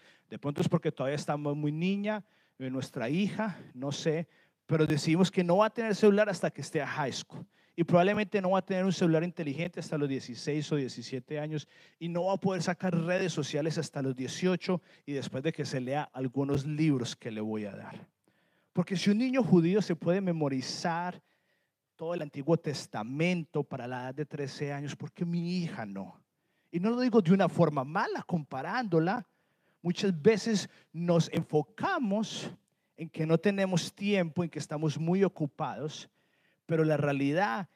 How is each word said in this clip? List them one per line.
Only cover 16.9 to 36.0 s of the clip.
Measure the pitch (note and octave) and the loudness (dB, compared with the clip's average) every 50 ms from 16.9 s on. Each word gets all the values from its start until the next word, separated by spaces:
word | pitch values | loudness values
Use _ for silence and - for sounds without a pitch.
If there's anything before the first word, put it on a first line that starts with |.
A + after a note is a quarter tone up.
| C#3+ B2+ A#2 A2+ - | 4 2 0 -4 -6
que | - - A#2+ | -8 -10 -8
le | A2 G#2+ | -6 -6
voy | G#2+ A2 G#2+ G#2+ G#2 | -4 -4 -4 -4 -6
a | G2+ G2 | -6 -10
dar. | G#2 G2+ - - - - - _ _ _ _ _ _ _ _ _ _ _ _ - | -12 -14 -14 -16 -18 -18 -20 _ _ _ _ _ _ _ _ _ _ _ _ -2
Porque | F3+ F3 - G3 E3+ | -2 -2 0 0 0
si | - G3+ | 2 4
un | G#3 G#3+ | 4 4
niño | B3+ C4 B3+ C4+ A3+ | 4 2 2 2 4
judío | D#3 - F3+ E3 E3+ F#3 G#3+ | 6 6 6 6 6 4 2
se | F#3 - F3+ | 2 0 -2
puede | D3+ - E3 F3 G3 | -2 0 0 0 2
memorizar | G3 F#3 E3+ D#3+ D3+ C#3 C3+ C3 B2+ - - - - F3+ E3 E3+ F3 F3+ F3+ - _ _ _ _ _ _ _ _ _ _ _ _ _ _ _ | 2 0 0 0 0 0 0 -2 -4 -6 -6 -4 -4 -4 -2 -2 -4 -6 -8 -12 _ _ _ _ _ _ _ _ _ _ _ _ _ _ _
todo | - - D#3+ F3 | -10 -6 -6 -4
el | F3 | -4
Antiguo | D#3 D3 - C#3 C#3 C#3 E3 D#3+ | -6 -8 -8 -4 0 2 2 2
Testamento | - D#3 C#3 - - - - A#2+ G#2+ A2+ C3 D3 D#3+ F3 F3+ F3 D#3+ - - D#3 C#3+ | 0 -2 -6 -6 -8 -10 -8 -8 -6 -4 -2 0 0 0 0 0 -4 -4 -4 -4 -4
para | - - B2+ A#2+ B2 | -4 -6 -10 -8 -8
la | B2+ B2+ B2 | -8 -8 -8
edad | C3 C3 | -8 -8
de | C#3 D3+ | -8 -8
trece | - - D3 C#3+ C3 - - D3+ C#3+ C#3+ | -8 -8 -8 -8 -8 -8 -6 -6 -6 -6
años, | C#3+ C#3+ C#3+ D#3 | -6 -8 -8 -10
¿por | - - E3 | -10 -12 -12
qué | - - F3 | -8 -6 -4
mi | E3+ E3+ E3+ E3+ E3+ F3+ F#3 | -4 -2 -2 -2 -2 -2 -2
hija | E3+ D#3+ - - A2+ | -4 -4 -6 -8 -8
no? | G2+ G2 G2 F#2+ F#2+ - - _ _ _ _ _ _ _ _ _ _ | -8 -8 -10 -10 -12 -14 -20 _ _ _ _ _ _ _ _ _ _
Y | - F3 | -4 -2
no | F3+ A3 | 0 0
lo | A#3 B3 | 0 2
digo | B3+ B3+ G3 A#3+ | 2 4 6 6
de | F#3 D#3 G3 | 6 8 8
una | F#3+ F#3+ D#3+ | 6 6 4
forma | - - E3+ D3+ D3 C#3+ C3 | 4 4 4 4 4 0 -2
mala, | C#3+ D#3+ G3 A#3 G4 G4+ C#4+ - | -2 -2 -2 -2 -2 -4 -6 -4
comparándola. | - F3+ E3 D3 - - - - F3 G3 B3 B3+ G#3 E3+ E3 D#3+ F3 G#3 B3 F#3+ _ _ _ _ _ _ _ _ _ _ _ | -4 -4 -4 -4 -4 -8 -8 -6 -4 -4 -4 -2 2 2 4 4 2 0 -2 -4 _ _ _ _ _ _ _ _ _ _ _
Muchas | - E3+ F3+ - - G3+ F#3 D#3 | -2 -2 -2 0 0 0 2 4
veces | C#3 G#3 A3+ F#3+ - A#3 A3 F#3 - - _ - _ _ | 6 6 6 4 4 0 0 0 -2 -4 _ -18 _ _
nos | - D#3+ E3+ F3 E3+ E3+ D#3+ - - | -8 -2 2 4 4 4 4 2 0
enfocamos | E3+ E3 - - D3+ C#3+ - _ - A#3+ F4+ G4 E4+ C4+ G3 F#3+ G#3+ A3 D#3 - - - - - - _ _ _ _ _ _ _ | -4 -2 0 0 0 0 0 _ -4 -2 0 0 0 0 0 0 0 -2 -2 -6 -8 -10 -10 -12 -14 _ _ _ _ _ _ _
en | - D#3 D#3+ | -12 -12 -8
que | - - D#3 | -4 -2 2
no | D#3 E3 E3+ | 4 4 4
tenemos | - G#3 G3 G3 G3 F#3+ F#3 E3+ - - - | 4 4 2 2 2 2 2 2 0 -2 -6
tiempo, | - G3+ G3+ G#3 F#3+ F3 E3 D3 - F3+ | -4 0 2 2 2 2 0 0 -2 -2
en | E3 | -2
que | - D3+ | -4 -8
estamos | C#3 - D#3 D3 D#3 D#3 C#3+ D3+ | -8 -6 -4 -2 0 0 0 0
muy | D#3+ E3 F3+ G3 G3 | 0 2 2 4 4
ocupados, | F3+ - - D#3 C#3 - - D3+ C3 G#2 G#2 C3+ D#3 C#3+ - | 2 2 0 -4 -4 -4 -6 -6 -6 -6 -6 -8 -8 -8 -10